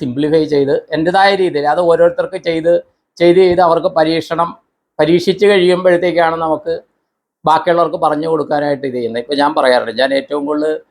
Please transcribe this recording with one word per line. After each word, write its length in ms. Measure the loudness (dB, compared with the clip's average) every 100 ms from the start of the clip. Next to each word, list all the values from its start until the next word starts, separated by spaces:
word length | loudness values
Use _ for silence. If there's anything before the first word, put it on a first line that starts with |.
സിംപ്ലിഫൈ 420 | -6 -4 0 0 2
ചെയ്ത് 200 | 0 0 -2 -4 -4
എൻ്റെതായ 340 | 0 2 2 2
രീതിയിൽ 240 | 0 -2 -2
അത് 60 | 0 2
ഓരോരുത്തർക്ക് 480 | 4 2 0 -6 -6 -4
ചെയ്ത്, 240 | -2 0 0 -2 _ _ 0
ചെയ്ത്, 220 | 4 6
ചെയ്ത് 180 | 4 4 2
അവർക്ക് 220 | 2 0 0
പരീക്ഷണം, 500 | 0 -2 -4 -4 -4 -6 _ _ _ -2
പരീക്ഷിച്ച് 480 | 0 2 0 0 2
കഴിയുമ്പോഴത്തേക്കാണ് 880 | 2 2 2 2 2 0 0 0 0
നമുക്ക് 300 | -4 -4 -6 -8 -10 _ _ _ _ _
ബാക്കിയുള്ളവർക്ക് 540 | 0 0 2 0 0 0
പറഞ്ഞു 240 | -2 -2 -2
കൊടുക്കാനായിട്ട് 520 | -2 -2 -2 -2 -4 -6
ഇത് 60 | -6
ചെയ്യുന്നത്. 260 | -6 -6
ഇപ്പൊ 100 | -6 -2
ഞാൻ 100 | -2 0
പറയാറുണ്ട്, 360 | 2 0 0 -2
ഞാൻ 80 | -2 -2
ഏറ്റവും 240 | -4 -6 -4
കൂടുതൽ, 240 | -4 -4 -6 -10